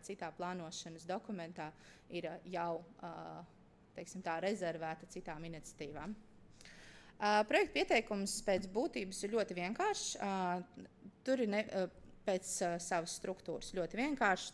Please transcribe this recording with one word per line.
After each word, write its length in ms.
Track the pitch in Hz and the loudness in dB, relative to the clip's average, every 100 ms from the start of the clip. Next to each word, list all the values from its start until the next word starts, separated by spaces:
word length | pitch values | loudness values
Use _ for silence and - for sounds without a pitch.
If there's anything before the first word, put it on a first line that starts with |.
citā 240 | - 196 170 156 | -8 -8 -6 -4
plānošanas 720 | 175 185 165 - 175 165 165 | -4 -4 -6 -8 -10 -8 -4
dokumentā 600 | 190 208 196 165 175 156 - - - - | -4 -4 -6 -6 -6 -8 -10 -20 -20 -8
ir, 160 | 175 170 | -6 -4
ā, 80 | 170 170 | -6 -4
jau, 300 | 180 170 165 175 - | 0 0 0 -4 -12
ā, 140 | 175 165 165 160 170 - - - - - | -10 -8 -10 -10 -14 -18 -20 -20 -18 -12
teiksim 240 | 175 185 | -10 -6
tā, 160 | 180 165 | -2 2
rezervēta 640 | 185 202 175 165 160 160 - | 2 2 0 0 -2 -6 -8
citām 400 | 180 180 156 165 | -10 -8 -6 -8
iniciatīvām. 640 | 160 - - 147 151 165 214 - - - - - - - - - - | -8 -12 -10 -8 -6 -8 -8 -12 -20 -20 -20 -20 -18 -18 -18 -16 0
Ā, 160 | 208 208 214 | 6 6 8
projektu 300 | 311 359 - | 6 6 4
pieteikums 560 | 370 269 226 208 196 - | 6 6 6 0 0 0
pēc 240 | - 190 190 | 4 2 2
būtības 560 | 202 330 247 190 190 | 0 2 0 -4 -4
ir 140 | 202 226 | 0 2
ļoti 180 | 196 175 | 2 0
vienkāršs. 500 | 175 233 403 392 - - | -2 2 2 2 -2 -2
Ā, 400 | 196 190 180 180 180 - - - 190 - | 0 2 2 0 -2 -10 -16 -16 -18 -6
tur 160 | - 262 | 2 2
ir 160 | 220 202 | 4 2
ne-, 80 | |
ā, 240 | 214 196 180 - - - | 2 0 0 -2 -18 -6
pēc, 280 | - 185 - - | 0 0 0 0
ā, 100 | 175 170 | 2 0
savas 360 | 170 180 165 - | 0 0 0 -4
struktūras 560 | - 185 - 160 - | -4 -4 -4 -6 -4
ļoti 240 | - 165 202 | -2 -2 0
vienkāršs. 500 | 277 277 208 185 - | 0 4 4 4 0